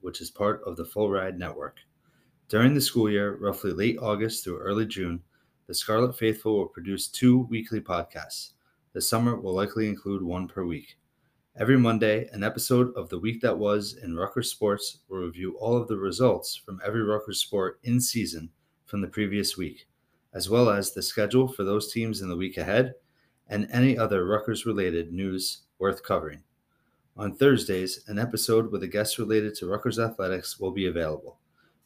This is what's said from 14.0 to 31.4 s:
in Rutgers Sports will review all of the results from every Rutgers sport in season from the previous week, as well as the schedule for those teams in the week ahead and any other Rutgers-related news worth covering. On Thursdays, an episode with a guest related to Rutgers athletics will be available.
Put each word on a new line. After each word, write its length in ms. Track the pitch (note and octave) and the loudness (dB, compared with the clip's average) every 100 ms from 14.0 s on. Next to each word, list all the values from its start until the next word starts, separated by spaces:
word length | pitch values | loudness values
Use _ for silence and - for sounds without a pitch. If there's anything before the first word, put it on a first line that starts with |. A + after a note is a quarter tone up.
in 140 | F2 | -8
Rutgers 380 | E2 F#2+ - A2 | -4 -4 -4 -6
Sports 460 | - G#2+ G#2 - - _ | -2 0 0 -4 -12 _
will 100 | F#2+ | -8
review 380 | F2+ E2+ F#2 - | -6 -6 -8 -4
all 180 | G#2+ A#2+ | 0 0
of 120 | A2+ | 0
the 80 | G#2 | -2
results 580 | F#2+ F2 B2+ F2+ - | -2 2 4 4 -2
from 260 | - - F#2 G2+ | -12 -12 -10 -4
every 160 | A2+ | -2
Rutgers 380 | G#2 G#2+ G#2+ G2 | 0 -2 -4 -4
sport 400 | - G2+ F#2 - | -2 -2 -2 -4
in 180 | A#2+ B2 | 0 2
season 500 | B2 A#2+ F2+ E2 E2 - _ _ | 2 -2 -2 -6 -12 -16 _ _
from 160 | - G2+ | -8 -6
the 80 | F#2+ | -4
previous 480 | - G#2 G2+ G2 - | -2 -2 0 -2 -4
week, 320 | E2 - - _ _ _ _ | -8 -10 -20 _ _ _ _
as 160 | F#2+ F2+ | -8 0
well 220 | A2+ A#2+ | 4 6
as 220 | G2+ F#2+ | 4 0
the 100 | - | -4
schedule 460 | - - G#2 B2 C3 | -4 0 2 4 2
for 160 | B2+ | 0
those 280 | F#2+ G#2 - | 0 0 -2
teams 300 | A#2 A2+ G2 | -4 -4 -4
in 60 | F#2+ | -4
the 80 | F2 | -4
week 200 | F#2+ F#2 | -4 -4
ahead 380 | E2+ G#2+ C3 - _ _ _ _ - | 0 2 2 -2 _ _ _ _ -8
and 180 | G#2 G#2 | -6 -2
any 260 | A#2+ C3 A2+ | 4 4 4
other 280 | A2 G2 F2+ | 2 2 2
Rutgers-related 840 | G#2+ - G#2+ A#2 G2+ F#2 E2+ E2 | 0 0 -4 -2 0 0 0 -4
news 500 | F2 F#2+ F#2 F#2 - _ _ | -4 -4 -4 -4 -8 _ _
worth 240 | F#2+ F#2 | -2 -2
covering. 400 | - F#2+ D#2 D2 _ _ _ _ _ _ _ - | -2 -2 -2 -10 _ _ _ _ _ _ _ -8
On 180 | G#2 | -8
Thursdays, 680 | F#2 C#3 B2+ - F#2 F#2 - - | 4 6 6 4 -2 -2 -6 -6
an 140 | G#2 | -2
episode 500 | A#2+ A2 - A2+ A2+ | -2 -2 4 4 4
with 140 | G2+ | -2
a 20 | F#2 | -2
guest 320 | G2+ G#2+ - | -2 -2 -2
related 380 | G#2+ A2 G#2+ G#2 | 2 2 2 -4
to 100 | F2+ | -4
Rutgers 320 | G#2 B2 A2 | -2 -2 0
athletics 600 | A2+ A2+ F#2 F#2 - - | -2 -2 -4 -4 -6 -6
will 100 | F#2+ | -4
be 160 | F#2+ F#2 | -2 -2
available. 540 | E2+ D#2+ D2+ - - | 0 -2 -4 -10 -20